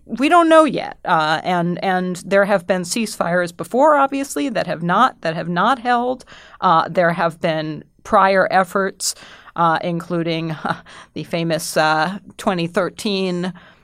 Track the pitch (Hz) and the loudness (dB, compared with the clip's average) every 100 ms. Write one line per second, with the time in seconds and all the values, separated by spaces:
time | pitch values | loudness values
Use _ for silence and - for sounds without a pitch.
0 | - 214 285 339 330 320 311 165 - - | -12 -2 4 4 6 6 6 2 -6 -10
1 | - 170 156 156 - 180 175 175 196 185 | -2 0 2 0 0 0 0 -2 -2 -2
2 | 180 180 - 196 202 202 175 185 175 240 | -2 -6 0 2 2 0 0 -4 -2 -4
3 | 214 - 185 180 175 175 170 240 302 294 | -4 -4 -2 0 -2 -6 -6 2 4 4
4 | 277 277 277 - 285 214 - 156 170 190 | 2 0 -6 -4 -4 -4 -4 -4 0 2
5 | 247 - 170 160 170 175 202 262 240 240 | 2 0 -6 -6 -4 0 0 0 0 -2
6 | 247 254 - - - - 185 165 - 170 | -2 -6 -10 -20 -20 -4 2 2 2 2
7 | 170 175 170 165 175 160 156 151 - _ | 2 2 -2 -2 -4 -4 -6 -10 -14 _
8 | - 214 190 196 180 185 180 202 190 - | 0 4 4 4 2 2 0 -2 -4 -4
9 | - - - - - - 170 160 175 170 | -8 -8 -16 -20 -16 -2 0 0 -2 -6
10 | 165 175 165 165 160 160 - 165 - - | -4 -4 -2 -4 -6 -8 -6 -8 -10 -20
11 | - - 160 175 165 156 - - 156 156 | -16 -14 -8 -4 -2 -4 -2 0 2 2
12 | 160 196 - - - 185 170 175 175 - | -2 -4 -14 -8 -4 -2 -2 -2 -4 -4
13 | 226 196 190 175 185 - - _ | -4 -2 -2 -4 -6 -10 -20 _